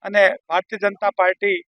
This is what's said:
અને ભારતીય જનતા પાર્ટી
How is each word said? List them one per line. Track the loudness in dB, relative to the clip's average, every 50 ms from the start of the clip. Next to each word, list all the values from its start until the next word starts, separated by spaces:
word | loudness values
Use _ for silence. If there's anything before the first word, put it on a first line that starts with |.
| _
અને | -2 2 4 4 4 2 0 _ _
ભારતીય | -2 -2 -2 _ -10 -4 -4 -4
જનતા | -4 -2 -4 -4
પાર્ટી | 0 2 0 0 0 _ -2 -2 -2 -4 -6 _